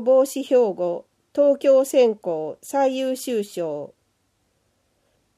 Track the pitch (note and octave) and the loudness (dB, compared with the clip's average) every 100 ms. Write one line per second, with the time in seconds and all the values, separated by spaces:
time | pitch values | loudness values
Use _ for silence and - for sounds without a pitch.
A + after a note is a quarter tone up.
0 | A#3 C4 C4+ C4+ C4+ B3+ A3+ F3 F3 E3+ | 4 2 2 -4 0 2 2 -2 -6 -6
1 | - _ _ - C#4+ C#4 C#4+ C4+ C4+ C#4+ | -12 _ _ 2 2 2 4 4 4 2
2 | A#3+ G#3 F#3+ D#3+ D#3 - - C#4 C4+ C4 | 2 0 -6 -6 -8 -12 -8 -2 -2 -2
3 | C4 C4 - A3+ G#3 F#3 D#3+ D3 C#3 _ | -4 -6 -6 -6 -6 -8 -8 -8 -12 _
4 | _ _ _ _ _ _ _ _ _ _ | _ _ _ _ _ _ _ _ _ _
5 | _ _ _ | _ _ _